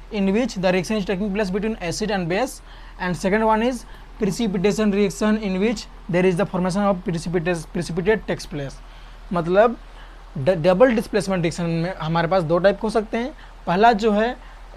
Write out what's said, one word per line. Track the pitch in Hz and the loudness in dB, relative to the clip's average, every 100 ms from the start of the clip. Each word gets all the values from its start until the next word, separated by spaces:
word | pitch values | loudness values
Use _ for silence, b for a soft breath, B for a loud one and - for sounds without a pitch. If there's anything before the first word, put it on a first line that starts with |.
| - | -8
in | 208 196 | -2 2
which | 202 254 190 | 2 0 0
the | 185 | 2
reaction | 185 175 214 | 2 0 -2
is | |
taking | 190 185 214 | -2 -2 -2
place | 196 202 | -2 -2
between | 202 220 220 | -2 -2 -4
acid | 175 - 208 | -6 -4 -2
and | 202 170 | -2 0
base, | 190 262 - B B B - | 0 -2 -6 B B B -8
and | 185 170 | -6 -2
second | - 214 220 | 0 2 4
one | 220 | 2
is | 233 247 - B B - | 0 -2 -10 B B -4
precipitation | 196 175 233 180 202 202 214 | -2 0 -2 2 2 2 2
reaction | 196 202 - 214 214 | 2 0 2 0 2
in | 208 185 | 0 0
which | 214 220 - - - | 0 0 -8 -14 -2
there | 175 185 | 2 2
is | 175 | 2
the | 196 | 0
formation | 185 185 180 | 0 0 2
of | 202 185 | 0 0
precipitate, | 196 160 165 175 165 170 156 | -2 -4 -2 -2 0 -2 -4
precipitate | 175 165 170 180 220 - | -6 -4 -2 0 0 -2
takes | 175 - | -6 -6
place। | 147 139 - B B B B - | -8 -8 -12 B B B B -6
मतलब | 175 165 190 233 233 B B B B - - | -4 2 4 4 2 B B B B -12 -2
ड-, | 135 185 165 | 0 2 4
डबल | 185 269 | 6 6
डिस्प्लेसमेंट | 233 - 214 190 190 | 4 0 -2 0 0
रिएक्शन | 165 - | -2 -2
में | 170 165 170 190 | -2 -2 -2 -4
हमारे | 156 165 165 | -2 0 2
पास | 185 | 2
दो | 151 170 | 4 4
टाइप | 190 196 | 4 2
हो | 220 | 0
सकते | 226 208 226 | -2 -2 -4
हैं। | 254 - B - - | -6 -8 B -10 -2
पहला | 175 233 | 4 6
जो | 214 220 | 6 2
है | 208 226 - B B - | 2 0 -2 B B -16